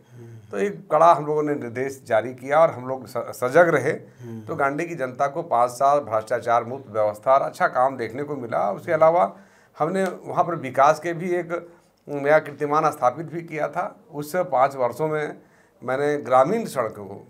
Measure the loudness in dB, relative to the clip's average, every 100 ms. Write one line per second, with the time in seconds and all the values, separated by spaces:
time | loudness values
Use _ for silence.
0 | _ -20 -20 -20 -10 -4 -4 -6 -2 4
1 | 6 6 2 -2 -2 -2 -6 -6 -6 -8
2 | 0 0 0 -8 0 4 4 2 -8 -8
3 | -8 -8 -8 -4 2 6 6 4 0 -4
4 | -8 -18 -14 -12 -8 -2 -2 -2 -6 -6
5 | -6 -2 -2 -2 0 2 2 2 2 2
6 | 0 -4 -2 -4 2 0 0 -10 -6 -2
7 | -2 0 2 2 2 -2 -2 2 0 0
8 | -6 -6 -8 -8 -4 -2 -2 -4 -2 4
9 | 4 4 0 -2 -20 _ _ -6 -4 -2
10 | -4 -6 -6 -2 -2 -2 -4 4 4 4
11 | -2 -6 -2 -4 -4 -8 -10 -20 _ _
12 | -10 -4 4 4 2 -6 0 2 2 2
13 | 0 0 -10 -10 -10 -6 -4 -4 -6 -10
14 | -14 -12 -4 -2 0 2 2 2 -2 -2
15 | -2 -2 -4 -10 _ _ _ _ -6 -2
16 | 0 -2 4 4 6 2 -4 -4 -4 -6
17 | -14 -14